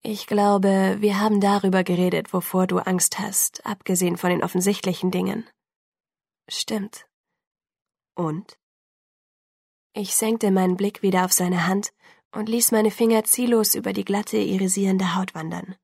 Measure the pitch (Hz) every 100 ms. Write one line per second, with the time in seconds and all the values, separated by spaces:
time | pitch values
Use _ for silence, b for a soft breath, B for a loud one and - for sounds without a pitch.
0 | - 208 - 208 202 202 196 196 190 196
1 | 208 196 214 208 196 202 196 185 180 175
2 | 180 175 - 185 - 185 185 185 185 185
3 | - - 208 196 - - - 208 - 180
4 | 180 175 180 175 - 185 185 202 190 175
5 | 185 180 190 208 226 _ _ _ _ _
6 | _ _ _ _ _ - - 220 196 -
7 | - _ _ _ _ _ _ _ _ _
8 | _ - 165 156 - - _ _ _ _
9 | _ _ _ _ _ _ _ _ _ -
10 | 196 - 220 226 208 190 185 180 202 -
11 | 196 185 185 - 180 180 165 196 208 b
12 | b b b - 214 233 233 226 214 -
13 | 226 226 214 - 247 233 208 - - 196
14 | 190 202 208 214 202 190 190 196 196 190
15 | 185 185 185 165 160 170 180 190